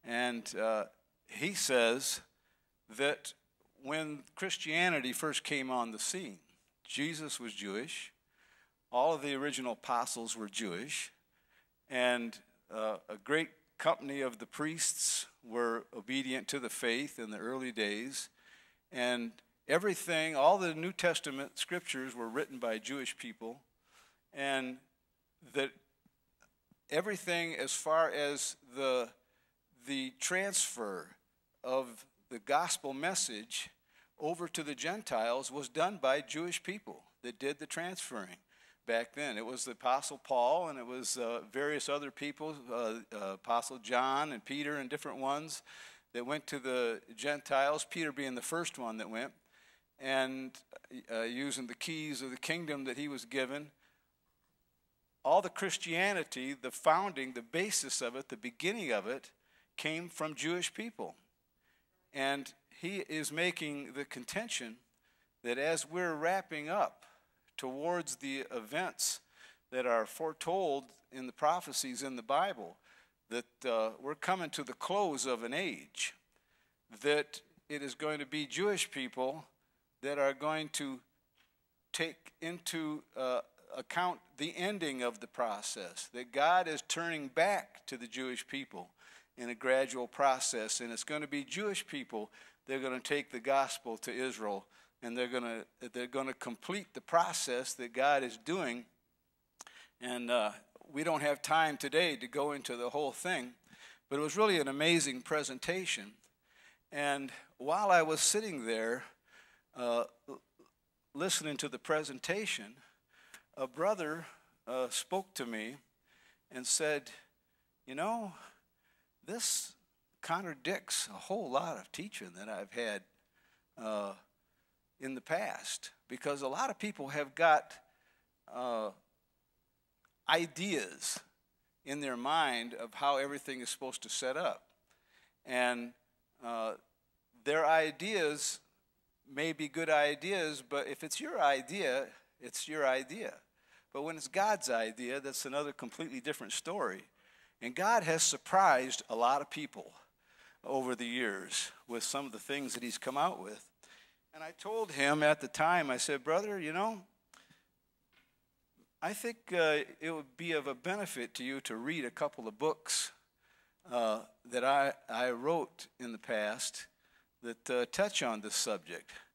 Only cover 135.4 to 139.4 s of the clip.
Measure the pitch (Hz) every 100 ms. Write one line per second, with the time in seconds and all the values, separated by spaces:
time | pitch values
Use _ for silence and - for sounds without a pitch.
135.4 | - 123 123 120 120 - _ _ _ _
136.4 | 117 117 113 - _ _ _ _ _ _
137.4 | 143 156 156 160 156 143 190 208 156 147
138.4 | - - _ _ _ _ _ _ - 139